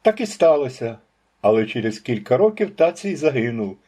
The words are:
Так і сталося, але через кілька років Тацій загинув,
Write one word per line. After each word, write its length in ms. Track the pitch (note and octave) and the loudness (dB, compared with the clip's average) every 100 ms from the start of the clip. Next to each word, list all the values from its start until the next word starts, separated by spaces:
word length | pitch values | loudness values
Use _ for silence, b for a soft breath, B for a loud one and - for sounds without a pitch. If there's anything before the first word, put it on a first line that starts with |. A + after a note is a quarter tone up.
Так 200 | A3+ G#3+ | 2 0
і 40 | G#3+ | -8
сталося, 720 | - E3 D3+ C3 - A#2 A#2 _ _ _ _ | 2 2 4 0 -6 -10 -10 _ _ _ _
але 240 | G#2 A2 G#2+ | 2 2 0
через 340 | A#2+ A2 G#2+ | -2 -4 -6
кілька 380 | - A2+ - B2+ | -6 -6 0 2
років 380 | G#3+ G#3+ G#3 - | 2 2 -6 0
Тацій 400 | E3 E3+ G3+ D#3+ | 0 0 -8 -2
загинув, 600 | D3+ C3 A#2 A#2 G2+ F#2+ | -2 0 -2 -2 -6 -8